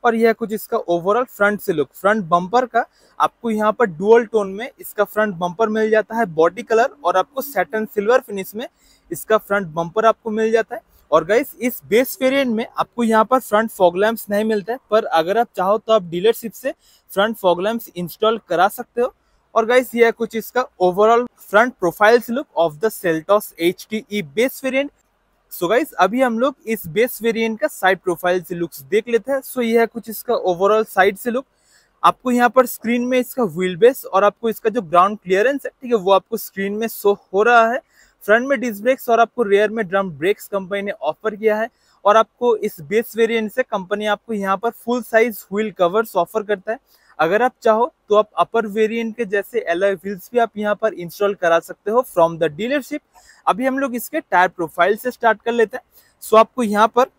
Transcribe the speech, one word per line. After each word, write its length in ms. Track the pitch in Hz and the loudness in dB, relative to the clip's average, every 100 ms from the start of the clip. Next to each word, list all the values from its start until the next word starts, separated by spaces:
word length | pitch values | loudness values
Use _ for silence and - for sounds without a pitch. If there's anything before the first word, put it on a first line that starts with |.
और 120 | 247 233 | 2 4
यह 180 | 226 | 2
कुछ 180 | 220 226 | 2 -4
इसका 240 | 214 - 233 - | -8 -4 -6 -2
overall 360 | 170 170 220 254 | -2 0 -2 -2
front 320 | - 202 208 | 0 0 0
से 120 | - | -4
look, 140 | 160 139 | -2 -2
front 300 | - 190 220 165 | -2 0 0 2
bumper 400 | 175 180 233 247 | 0 2 0 0
का 180 | 226 277 _ _ _ | -2 -4 _ _ _
आपको 320 | 156 _ 233 | -2 _ -4
यहाँ 200 | 214 214 | 0 0
पर 120 | 208 233 | 0 -2
dual 380 | 151 202 226 226 | -2 4 4 4
tone 240 | 220 196 | -2 -4
में 200 | 196 247 _ | -8 -12 _
इसका 240 | - - | -16 -4
front 320 | 202 - 214 170 | -2 0 -2 -2
bumper 340 | 180 170 226 | -6 -2 -2
मिल 200 | 220 220 | 0 2
जाता 260 | 220 208 226 | 0 0 -2
है, 100 | 226 | -2
body 380 | 151 165 185 | 2 2 0
color 260 | 240 220 254 - | -2 2 2 0
और 140 | - 180 | -2 0
आपको 240 | 185 - | -2 -6
satin 440 | - 196 180 220 214 | -6 -4 -4 -4 -4
silver 340 | - 202 247 | -4 0 0
finish 340 | - 202 190 208 | 0 -10 -8 -10
में 120 | 277 _ _ _ _ | -12 _ _ _ _
इसका 260 | 165 - 214 | -14 -2 -2
front 300 | - 202 180 | 0 -4 -4
bumper 380 | 156 165 208 226 | -6 -4 0 0
आपको 240 | 214 226 | 0 -4
मिल 220 | 214 220 | -4 0
जाता 240 | 226 220 294 | 0 -2 -10
है। 60 | _ _ _ | _ _ _
और 120 | 160 160 | 0 2
guys 300 | 220 294 - | 0 -2 -6
इस 200 | 240 - 131 | -6 -6 0
base 320 | 208 262 - | 0 0 -2
variant 340 | 262 277 262 220 | 0 0 0 -2
में 100 | 233 | -6
आपको 340 | - 175 - | -6 -6 -2
यहाँ 220 | 233 220 214 | 0 2 2
पर 140 | 262 | 0
front 320 | - 208 226 | 2 -2 -2
fog 260 | - 185 175 | 2 2 2
lamps 280 | 208 233 - | -2 -2 -4
नहीं 140 | 202 | -2
मिलता 300 | 220 220 175 | 0 -2 -4
है, 60 | 254 _ | -10 _
पर 140 | 214 214 | 0 2
अगर 320 | 160 165 214 | -2 0 0
आप 100 | 233 - | -2 -2
चाहो 220 | 185 214 | 0 0
तो 160 | - | 2
आप 100 | 220 | 0
dealership 480 | 175 170 202 226 226 | 0 -2 0 0 -6
से 200 | - 262 330 _ _ _ | -10 -10 -10 _ _ _
front 260 | - 208 220 | -2 -2 0
fog 240 | 190 175 | 0 0
lamps 280 | 196 233 - - | 0 -4 -8 -10
install 440 | 175 - 214 226 _ | -10 -2 -2 -2 _
करा 180 | 165 190 | 0 0
सकते 340 | - 240 - | 0 -10 -4
हो। 120 | 247 _ _ _ _ 220 | -4 _ _ _ _ -2
और 100 | 226 | 2
guys 280 | 247 254 233 | 2 2 2
यह 160 | 233 | 2
कुछ 240 | 220 226 226 | 2 -6 -6
इसका 300 | - 247 254 _ | -4 -4 -4 _
overall 420 | 180 180 214 233 247 _ - | 0 4 4 4 0 _ 0
front 240 | 202 247 - | 2 2 0
profile 460 | 175 - 214 240 220 | -4 2 4 4 2
look 180 | 240 302 - | -8 -6 -2
of 140 | 165 147 | -2 0
the 100 | 220 | -4
Seltos 540 | - 185 160 160 208 - - | -2 -2 -2 2 0 0 -2
एचटीई 600 | 170 180 - 220 - 208 156 143 | -2 -2 -8 -10 -6 -8 -6 -2
base 260 | 254 - | -2 -2
variant। 260 | 262 262 285 _ _ _ _ _ _ | -6 -4 -6 _ _ _ _ _ _
So 180 | - 175 | -6 0
guys 220 | 220 320 | 0 0
अभी 280 | - 185 240 | 0 0 2
हम 180 | 262 226 | 0 0
लोग 160 | 262 269 214 | -2 -4 -6
इस 180 | 220 165 | -6 -4
base 320 | 156 240 - | -2 -2 -2
variant 380 | 226 226 226 220 | -4 -2 -4 -4
का 80 | 302 | -6
side 320 | - 185 190 | -2 0 0
profile 420 | - 170 180 185 | -2 -4 -2 -2
से 120 | 170 170 | -4 -8
looks 260 | 170 - | -8 -10
देख 240 | 135 202 226 | -4 -4 0
लेते 240 | 233 214 | -4 -2
हैं। 80 | 269 | -6
So 200 | - 254 | -6 -4
यह 240 | 233 233 226 | 0 2 0
कुछ 240 | 233 214 | -4 -12
इसका 260 | 208 - 226 185 | -14 -4 -2 -2
overall 360 | 170 196 214 220 | 0 2 2 0
side 320 | - 190 196 | 2 0 0
से 140 | 240 | -4
look, 140 | 233 277 _ _ _ _ _ | -6 -8 _ _ _ _ _
आपको 280 | 170 - 254 | 0 0 -2
यहाँ 180 | 247 240 | 2 2
पर 160 | 254 247 | 2 0
screen 400 | - 220 240 247 | -2 -2 -2 0
में 120 | 254 | -2
इसका 240 | 247 - 220 | -2 -4 -4
व्हील 320 | 156 185 175 | -2 -4 4
बेस 260 | 226 277 - | 4 4 -2
और 180 | 185 | 2
आपको 260 | 202 202 233 | 2 0 -6
इसका 200 | 214 226 | -4 -4
जो 120 | 214 | -4
ground 360 | 170 175 190 208 | 0 4 4 0
clearance 480 | 180 190 226 277 - | -2 0 0 -2 -8
है, 60 | |
ठीक 200 | _ 254 | _ -4
है, 60 | 233 | -2
वो 140 | 185 | 2
आपको 260 | 190 _ 220 | 0 _ -10
screen 360 | - - 196 | -10 -8 -6
में 140 | 208 226 | -4 -6
शो 260 | - 202 202 _ | -2 -2 -2 _
हो 100 | 190 | 0
रहा 280 | 214 240 226 | 4 4 4
है। 80 | 247 _ _ _ _ | 0 _ _ _ _
Front 240 | - 220 262 | 0 2 2
में 120 | 269 | -2
disc 240 | 240 202 | -2 -4
brakes 260 | 226 262 - | -2 -2 0
और 100 | 226 | 2
आपको 240 | 226 - | 2 0
rear 260 | 220 196 214 | 2 2 2
में 180 | 220 196 | -2 -2
drum 220 | 190 196 | -2 -4
brakes 360 | 143 170 208 - | -4 -4 -4 -4
company 340 | 202 190 202 | -8 -6 -8
ने 100 | 202 | -6
offer 420 | - 147 156 220 208 | -6 -6 -4 -6 -2
किया 220 | 214 214 | 0 0
है 120 | 226 _ _ _ 196 | -4 _ _ _ 2
और 120 | 214 | 4
आपको 380 | 226 _ 240 220 | 2 _ 0 0
इस 220 | 208 - | -2 -8
base 320 | 147 208 233 208 | -4 -4 -4 -2
variant 340 | 226 233 220 | 0 0 -4
से 120 | - | -4
company 420 | 247 208 180 202 214 | -4 -4 -6 -4 -2
आपको 260 | 208 _ | -4 _
यहाँ 240 | 220 196 196 | -6 -2 -2
पर 120 | 233 - | -2 -6
full 260 | - 247 | -4 -4
size 420 | 226 220 240 196 - | 0 2 2 -2 -8
wheel 180 | 196 220 | -4 -4
covers 440 | 175 175 202 226 196 | 0 0 2 -2 -2
offer 280 | 170 220 | -2 -4
करता 280 | 202 202 196 | -4 -6 -4
है। 80 | 226 _ _ _ _ | -10 _ _ _ _
अगर 220 | 160 202 | 0 2
आप 100 | 247 _ | 0 _
चाहो 280 | 226 220 247 _ _ | 0 2 0 _ _
तो 60 | 208 | 2
आप 140 | 208 - | 2 -2
upper 260 | 170 226 226 | 0 0 -2
variant 480 | 202 220 226 226 220 | -2 -2 -2 -6 -6
के 80 | 220 | -4
जैसे 340 | 202 196 233 - | -4 -4 -6 -4
alloy 260 | 170 196 | 0 0
wheels 360 | 190 196 202 - | -2 -6 -12 -4
भी 60 | 240 | 0
आप 180 | 226 208 | 0 -2
यहाँ 160 | 208 208 | -4 0
पर 180 | 220 | -2
install 400 | 175 175 - 202 | -4 -12 -2 -2
करा 260 | 202 175 165 | 0 2 2
सकते 320 | - 170 - | 0 -12 -2
हो 120 | 226 254 | 0 0
from 260 | - 165 165 | 2 2 2
the 100 | 160 | -4
dealership। 480 | 147 220 285 247 294 _ _ _ - - | -2 -4 -4 -4 -12 _ _ _ -6 -2
अभी 180 | 185 262 | 0 0
हम 140 | 262 | -2
लोग 160 | 277 240 | -4 -6
इसके 240 | - - | -6 -8
tire 260 | - 185 185 | 0 2 2
profile 500 | 175 165 - 180 214 | 0 -8 0 0 0
से 140 | 254 | -4
start 300 | - 233 214 | -2 0 0
कर 100 | - | -2
लेते 260 | 240 214 - | 0 -2 -2
हैं। 60 | _ _ _ _ | _ _ _ _
So 140 | - 220 | 2 4
आपको 260 | 220 - | 4 2
यहाँ 240 | 226 208 220 | -2 2 2
पर 180 | - 262 | 4 0